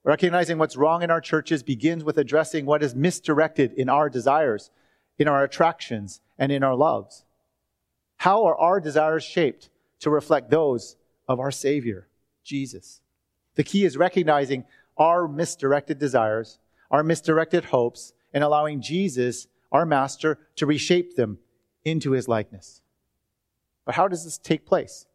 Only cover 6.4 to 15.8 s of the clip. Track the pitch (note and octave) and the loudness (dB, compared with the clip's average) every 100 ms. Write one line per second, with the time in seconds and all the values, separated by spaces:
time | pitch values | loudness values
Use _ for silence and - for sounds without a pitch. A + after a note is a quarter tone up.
6.4 | C3+ C#3 C3+ B2+ D#3 A#2 G2+ - _ _ | -2 0 0 2 2 0 -6 -18 _ _
7.4 | _ _ _ _ _ _ _ - F3 G#3 | _ _ _ _ _ _ _ -2 0 2
8.4 | F#3+ - E3+ G3 D3+ C#3+ D#3 D#3+ - F3+ | 2 2 2 0 0 0 0 -2 -4 -2
9.4 | D3 - _ _ _ - D3+ D3+ - D3 | -2 -2 _ _ _ -8 -2 -2 2 0
10.4 | A#2+ D#3 D3 A#2+ - - _ _ - B2 | 2 2 2 -2 -4 -20 _ _ -6 -4
11.4 | C3+ - - D3 A#2 F#2 - _ _ _ | -4 -4 -2 -2 -2 -8 -10 _ _ _
12.4 | - C#3+ C3 F#2 - - _ _ _ _ | -10 -8 -8 -12 -20 -20 _ _ _ _
13.4 | _ - D3 G3+ F#3 C3+ F3+ F#3 D#3 D3 | _ -4 0 2 2 2 0 2 2 2
14.4 | C3+ C3 - _ _ - D#3+ F3 E3 C#3+ | 2 -4 -8 _ _ 2 4 4 0 -2
15.4 | E3+ - C3+ C#3+ | -6 -2 0 0